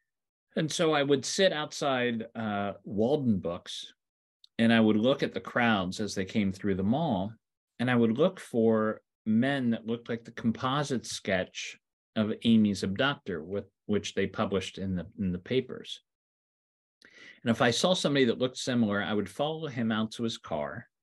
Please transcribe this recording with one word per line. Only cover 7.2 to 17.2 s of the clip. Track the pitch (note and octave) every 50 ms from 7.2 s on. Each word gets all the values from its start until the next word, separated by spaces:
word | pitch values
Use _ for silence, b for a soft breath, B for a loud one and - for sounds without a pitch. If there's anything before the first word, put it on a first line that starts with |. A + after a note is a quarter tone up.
| F#2 G#2+ A2+ - _ _ _ _ _ _ _ -
and | A#2 B2+
I | B2+
would | A#2+ A#2 A2 A2+ B2
look | D3+ - - -
for | - - - A#2+ A2+ A2+ A2+ A2 A2 A2 G#2+ - _ _ _ _ -
men | A2 G#2+ A2 B2 C3+ C#3+ C#3 B2+ A#2+
that | A2+ A2 -
looked | A2 A#2 A#2+ A#2+ -
like | A#2+ A2+ -
the | - -
composite | - - A#2 G#2+ - - B2+ C3 D3 D3 C3+ C#3 A2+ -
sketch | - - - - - G2 F#2 F#2 - - - - - - - _ _ _ _ _ _ -
of | A2 G#2+ G#2 G#2+ - -
Amy's | A#2+ A2+ A2 G#2+ G#2 G2+ F#2+ -
abductor, | G2 F#2+ G2 C3 C#3 C#3+ - - - F#2 D#2 D2+
with | E2+ G2 G2+ G2+ - _ _ _
which | - G#2 G2+ G2 - -
they | - G2
published | F#2+ - - A2 F#2+ G2 F#2+ F#2 - - -
in | F#2+ G2 F#2
the, | F2 E2 - - -
in | G2+ F#2
the | F2 F2+
papers. | - - B2+ C3 B2 - - - - - - - _ _ _ _ _ _ _ _ _ _ _ _ _ _ _ _ _ _ _ _ _ B B B